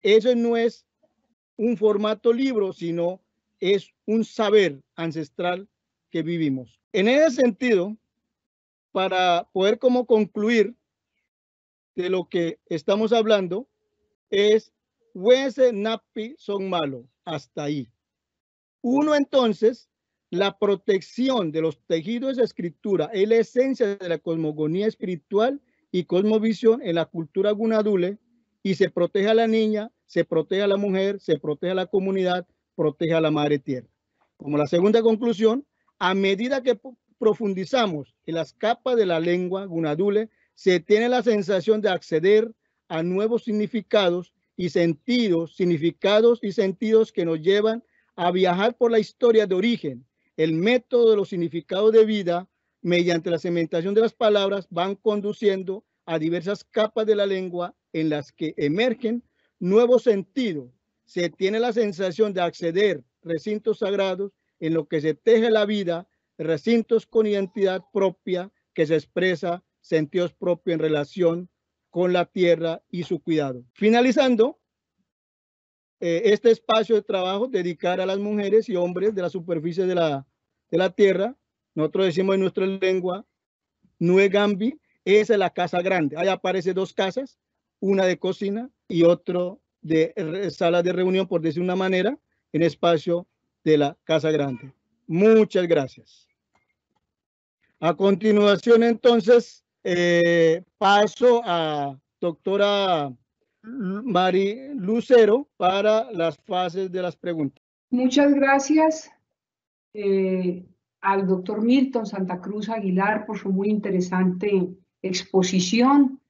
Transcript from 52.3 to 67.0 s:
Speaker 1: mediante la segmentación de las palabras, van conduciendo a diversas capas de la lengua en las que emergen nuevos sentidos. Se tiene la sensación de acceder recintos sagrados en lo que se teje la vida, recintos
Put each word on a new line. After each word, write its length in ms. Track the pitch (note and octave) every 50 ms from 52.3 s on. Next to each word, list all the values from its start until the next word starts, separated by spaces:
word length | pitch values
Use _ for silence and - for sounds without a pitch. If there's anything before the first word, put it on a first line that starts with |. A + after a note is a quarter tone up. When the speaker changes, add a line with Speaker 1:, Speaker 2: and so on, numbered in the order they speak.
| E3+ F3 F#3+ _ _ _ _ _ _ _
Speaker 1:
mediante 480 | - E3+ F3 F3 E3+ F3 E3+ E3 D#3 F#3
la 100 | E3+ D#3+
segmentación 540 | - F3+ F3 E3+ E3 D#3 - E3+ E3 G3 G3+
de 80 | G#3+
las 120 | A3+ A3+ -
palabras, 540 | _ A#3+ G#3+ G#3 G3+ G3 G3 G3 G3+ F3+ _
van 260 | F#3 E3 F3 F#3+ G3+
conduciendo 880 | G3 _ A3 G#3 G#3 G3 G#3 G#3 - A3 G3+ G3 F#3+ F#3+ F3 F#3+ G#3 _ _ _ _ _
a 140 | - E3 E3
diversas 440 | D#3 E3 E3+ F3 D#3+ F#3 G#3 G3 -
capas 420 | _ _ A3+ G#3+ G#3+ _ A3+ G#3+
de 100 | G#3+ G#3+
la 100 | G3+ G3+
lengua 500 | G3+ G3 F#3+ F#3 F#3 F3 F3 F3 F3 - _ _ _ -
en 160 | E3 D#3+ D#3
las 220 | D3+ D3 C#3+ -
que 220 | _ _ E3+ D#3 - -
emergen 640 | D#3+ C#3+ D3+ F#3+ A#3 B3+ A3+ A#3 - G#3+ A#3 A#3+ - _ _ _ _ _ _ _
nuevos 440 | - F3+ F#3+ A3 B3 A#3 B3+ B3+ -
sentidos. 680 | B3+ G#3 G3 F#3 _ _ C4+ B3+ A3 E3+ D3 B2+ B2 _ _ _ _ _ _ _
Se 240 | _ - F3+ F3 E3+
tiene 300 | D3+ _ F#3 F#3+ G#3 A3
la 140 | A#3 B3 A3
sensación 600 | A3+ A3+ G#3 F3+ D#3 G3 F#3 E3 - A3 G#3 G3
de 80 | F3+
acceder 640 | F3 E3+ - - F3 E3 E3 F#3 G#3 G#3 F3 C#3 - _ _ _
recintos 580 | _ E3 E3 D#3 - G#3+ G#3+ G#3+ _ A3+ G#3+ -
sagrados 520 | A3 F#3+ G3+ G3 G3 F#3+ F#3 F#3 G3 G3+ _ _ _ _ _ _
en 140 | D#3 D#3+ E3
lo 140 | E3 D#3 _
que 140 | - D#3
se 120 | D3 D#3 D3+
teje 360 | _ _ A3+ A3+ A3+ A3+ A#3+
la 160 | A3 G#3+ G#3
vida, 420 | G3+ G#3+ G#3 G3 E3+ E3+ E3 F#3+ _ _ _ _ _ _ _
recintos 680 | E3 D#3 E3 D3+ - A3 A#3 A#3 G#3+ _ A#3 A3